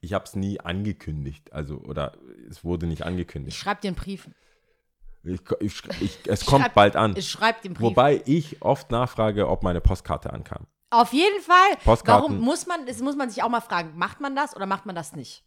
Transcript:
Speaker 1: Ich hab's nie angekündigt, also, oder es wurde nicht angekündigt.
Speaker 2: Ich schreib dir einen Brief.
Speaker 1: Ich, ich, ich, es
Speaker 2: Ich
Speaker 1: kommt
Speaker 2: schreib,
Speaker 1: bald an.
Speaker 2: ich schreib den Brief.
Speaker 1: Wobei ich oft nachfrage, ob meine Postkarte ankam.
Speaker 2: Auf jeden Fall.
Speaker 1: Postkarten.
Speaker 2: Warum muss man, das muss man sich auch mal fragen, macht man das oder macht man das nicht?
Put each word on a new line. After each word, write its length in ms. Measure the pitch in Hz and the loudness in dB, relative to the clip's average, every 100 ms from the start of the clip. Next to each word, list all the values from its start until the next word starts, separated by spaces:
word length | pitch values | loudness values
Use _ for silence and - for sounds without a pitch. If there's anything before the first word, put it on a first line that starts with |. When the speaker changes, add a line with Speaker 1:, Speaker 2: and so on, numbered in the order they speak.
Speaker 1:
Ich 120 | 85 | -4
hab's 240 | 101 - 98 | -6 -4 -6
nie 240 | 98 101 | -4 -6
angekündigt, 920 | 87 90 104 95 - 76 69 73 _ | -6 -4 -4 -6 -8 -8 -8 -10 _
also, 260 | - 73 73 | -10 -8 -10
oder 340 | 50 73 69 - 64 - - | -8 -6 -6 -8 -20 -20 -20
es 140 | - | -12
wurde 240 | 82 87 82 | -6 -4 -2
nicht 180 | 80 82 | -4 -4
angekündigt. 500 | 90 85 73 69 - | -4 -6 -8 -10 -8
Speaker 2:
Ich 40 | |
schreib 180 | - 202 | -6 -4
dir 80 | 202 | -6
einen 80 | 175 | -6
Brief. 320 | - 196 - _ _ _ _ _ _ _ - - | -8 -12 -14 _ _ _ _ _ _ _ -20 -16
Speaker 1:
Ich, 160 | 85 90 - - | -10 -10 -6 -6
ich, 220 | 104 - - - | -4 -8 -14 -6
ich, 160 | 101 - - | -6 -6 -4
es 160 | - | -4
Speaker 2:
Ich 40 | - | 2
Speaker 1:
kommt 180 | 143 | 4
Speaker 2:
schreib, 100 | 147 | 4
Speaker 1:
bald 220 | - 101 - | 6 6 6
an. 200 | 107 101 | 0 0
Speaker 2:
ich 140 | 160 | -6
schreib 320 | - 220 226 | 0 0 0
den 100 | 190 | -8
Brief. 100 | 170 | -2
Speaker 1:
Wobei 400 | 113 107 139 147 - | 2 4 4 4 2
ich 340 | 160 - - | 0 0 -4
oft 300 | - 139 - | 0 0 0
nachfrage, 580 | 117 123 - 110 104 85 | -2 -2 0 0 2 0
ob 140 | 92 | 0
meine 180 | 92 87 | 0 2
Postkarte 500 | - 92 - - - | 2 2 -4 -6 -6
ankam. 340 | - - - - _ _ | -12 -12 -14 -16 _ _
Speaker 2:
Auf 220 | 233 233 | 4 4
jeden 260 | 269 381 403 | 4 2 2
Fall. 360 | 320 359 392 359 | 4 6 6 4
Speaker 1:
Postkarten. 520 | - 233 - - 302 | 4 4 6 6 6
Speaker 2:
Warum 100 | 202 | 0
muss 220 | 233 339 - | 0 -2 -4
man, 180 | 339 254 | -6 -6
das 140 | 220 | -6
muss 160 | 262 285 | -4 -4
man 140 | 254 | -6
sich 120 | 208 | -2
auch 60 | 220 | -2
mal 140 | 233 | -2
fragen, 340 | - 180 165 160 | -2 -6 -4 -4
macht 240 | 185 - | -6 -4
man 160 | 277 269 | -6 -4
das 180 | 285 | -4
oder 120 | - 196 | -4 -6
macht 180 | 196 | -6
man 100 | 208 | -6
das 220 | 175 156 156 | -10 -10 -14
nicht? 260 | 120 - | -16 -18